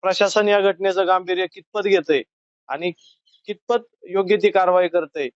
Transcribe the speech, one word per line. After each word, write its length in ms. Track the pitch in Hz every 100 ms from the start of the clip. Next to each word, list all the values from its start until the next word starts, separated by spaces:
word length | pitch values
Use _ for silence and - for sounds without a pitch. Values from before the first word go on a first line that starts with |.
प्रशासन 440 | 190 185 202 214 208
या 120 | 208
घटनेचं 460 | 196 175 196 185 185
गांभीर्य 380 | 185 180 180 180
कितपत 360 | - _ 208 202
घेतंय 360 | 196 156 147 - _ _ _ -
आणि 220 | 143 175 170 _ _ _ _ -
कितपत 380 | 208 _ 233 226 _ -
योग्य 280 | 190 185 208
ती 120 | 208
कारवाई 360 | 190 180 180 180
करतंय 420 | 170 156 160 135